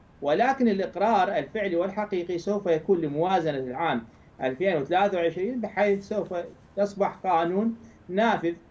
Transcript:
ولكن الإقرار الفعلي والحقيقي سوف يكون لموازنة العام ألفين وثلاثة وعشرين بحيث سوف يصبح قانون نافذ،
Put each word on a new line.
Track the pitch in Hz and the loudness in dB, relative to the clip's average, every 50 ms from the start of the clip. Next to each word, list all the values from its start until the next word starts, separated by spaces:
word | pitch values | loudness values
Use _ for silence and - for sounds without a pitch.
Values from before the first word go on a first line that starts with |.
| - - - - | -20 -20 -16 -6
ولكن | - 139 151 185 226 262 269 269 254 226 | -2 0 2 2 2 2 2 2 2 2
الإقرار | 202 190 185 170 - 175 190 220 233 196 180 196 196 160 | 2 2 -2 -4 -2 0 0 2 4 4 2 2 0 -2
الفعلي | 143 - - 220 202 196 170 | -4 -4 -4 -4 -2 0 0
والحقيقي | 170 180 196 196 214 208 208 202 180 170 175 180 165 | 0 0 0 -2 -4 -6 -4 -4 -4 -4 -4 -6 -4
سوف | 170 196 208 202 196 | -2 -2 -2 -2 2
يكون | 185 165 156 165 - 196 170 | 2 0 2 4 2 2 2
لموازنة | 160 147 143 147 165 185 196 185 160 160 143 135 | 2 -2 0 0 0 2 2 2 2 0 -2 -2
العام | 131 127 123 131 170 160 139 120 113 - - - - - - - | -4 -6 -4 -2 0 0 0 -2 -4 -6 -18 -20 -20 -20 -12 -4
ألفين | 135 127 131 135 180 196 180 151 | -4 -4 -2 0 0 0 0 0
وثلاثة | 135 - 170 180 202 202 190 180 | 0 0 2 2 2 2 2 2
وعشرين | 170 165 160 180 185 220 262 247 | 0 0 0 -2 -4 -4 -4 -4
بحيث | 214 202 - 190 208 208 202 196 196 - | -6 -4 0 0 2 2 2 0 -2 -4
سوف | 214 208 170 156 185 175 175 - - - - - - - | -4 -4 -4 -4 -6 -8 -8 -8 -12 -20 -20 -12 -4 -2
يصبح | 202 202 202 190 196 - - - - | -2 -2 0 -2 -2 -2 -2 -4 -2
قانون | 190 175 165 170 170 180 196 220 226 226 - - - - - - - | 2 2 2 2 2 0 0 0 0 -2 -4 -12 -20 -20 -20 -14 -6
نافذ، | 180 196 226 233 202 175 165 170 170 170 - - | 0 2 2 4 2 2 0 -2 -4 -4 -10 -20